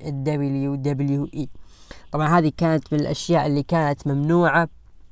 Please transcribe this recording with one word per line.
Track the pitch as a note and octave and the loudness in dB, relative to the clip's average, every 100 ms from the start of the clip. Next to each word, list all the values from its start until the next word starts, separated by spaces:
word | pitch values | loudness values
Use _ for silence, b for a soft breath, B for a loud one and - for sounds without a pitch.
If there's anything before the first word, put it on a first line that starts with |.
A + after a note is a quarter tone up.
ال | D3+ C#3 | -8 -4
دبليو | D3+ D3 C#3+ C#3 C#3 C#3 | -2 -2 -2 -2 -2 -2
دبليو | C#3 C3+ C#3+ C#3 - | -2 -2 0 -2 -4
إي. | D#3 C3 - B B B B B | -6 -8 -10 B B B B B
طبعًا | D3 D3+ F3 | -2 4 4
هذه | D#3 - | 4 0
كانت | E3 D#3 - | 0 0 0
من | D3+ | -2
الأشياء | C#3+ D3 - E3 C#3+ | -2 -4 0 2 2
اللي | C#3+ | 0
كانت | - E3+ D3 C#3+ C#3+ | 0 0 0 0 -2
ممنوعة | C#3 D3 F3 E3 D#3 E3 - - - - | -2 2 4 4 2 0 -6 -20 -20 -20